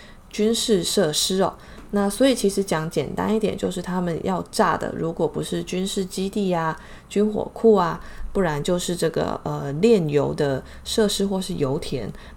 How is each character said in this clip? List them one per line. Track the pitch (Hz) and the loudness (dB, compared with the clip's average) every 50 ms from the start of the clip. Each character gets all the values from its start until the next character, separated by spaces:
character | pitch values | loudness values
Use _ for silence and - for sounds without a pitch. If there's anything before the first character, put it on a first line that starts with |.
| - - - - - - | -20 -20 -20 -20 -20 -10
军 | - - 208 220 233 | -2 0 2 2 2
事 | 220 - - 214 180 | 0 2 2 2 2
设 | 165 - - 208 180 151 | 2 2 2 2 2 2
施 | 151 - - - 185 190 | 2 0 0 0 2 2
哦。 | 185 - - - - - - - - - | 2 0 0 -6 -14 -18 -18 -18 -10 -4
那 | - 202 202 202 | 0 0 0 0
所 | 202 - 254 | 2 4 4
以 | 277 247 | 4 4
其 | 269 - 196 | 4 2 2
实 | 196 196 196 | 2 2 0
讲 | - 175 156 160 165 | 0 0 -2 -2 -2
简 | - 160 139 - - | -2 -2 -2 -2 -4
单 | - 180 196 214 | -2 0 0 0
一 | 220 | 0
点， | 208 - - | 0 -2 -2
就 | - 196 180 | -2 -4 -4
是 | 185 180 | -4 -4
他 | 175 185 180 185 | -6 -4 -2 -2
们 | 180 175 160 - - | -2 -2 -2 -2 -2
要 | 185 185 170 175 - | -2 -2 -2 -4 -2
炸 | - - 202 170 156 | 0 2 2 2 2
的， | - - - - | 0 -2 -4 -4
如 | - - 165 | -4 -4 -4
果 | 165 - 165 | 0 0 -2
不 | 156 - 156 156 | -2 -2 -4 -6
是 | - 180 170 170 | -4 -4 -6 -4
军 | - 180 185 190 | -4 -4 -4 -4
事 | 196 - 196 190 | -2 -2 -4 -4
基 | 185 - 190 190 196 | -4 -4 -4 -4 -2
地 | - 214 202 185 175 | -2 0 0 0 0
啊、 | 165 165 160 156 - - - - - - - | 0 0 -2 -4 -4 -10 -16 -18 -20 -18 -4
军 | - 196 214 214 214 | 0 2 2 2 0
火 | - - - - | -2 -4 -6 -4
库 | - - 226 208 | 4 6 8 8
啊， | 190 175 165 160 - - - - - - - | 8 6 2 -2 -6 -10 -12 -10 -8 -8 -4
不 | - 196 | 0 0
然 | 185 160 151 143 147 | 0 2 0 0 0
就 | 185 180 180 | 0 0 0
是 | - - 175 | 0 -2 -2
这 | 175 170 160 | 0 0 0
个， | 165 - 165 - 53 - - | 2 0 0 -2 -2 -4 -4
呃， | 156 147 147 147 139 143 | -6 -4 -4 -4 -4 0
炼 | 151 202 240 226 196 160 | 4 6 6 6 6 4
油 | 151 147 143 135 139 - | 2 2 2 2 2 0
的 | 151 151 139 135 - - - - - - | 0 0 0 0 -2 -4 -10 -16 -14 -10
设 | - - 226 214 | -4 0 2 2
施 | 196 - - 196 | 2 2 0 -2
或 | 196 196 190 | -2 -2 -2
是 | 185 - 175 | -4 -4 -2
油 | 170 139 131 139 170 | -2 0 0 0 -2
田。 | - - - 127 101 - - - - - - | -4 -6 -6 -6 -6 -8 -10 -12 -16 -18 -16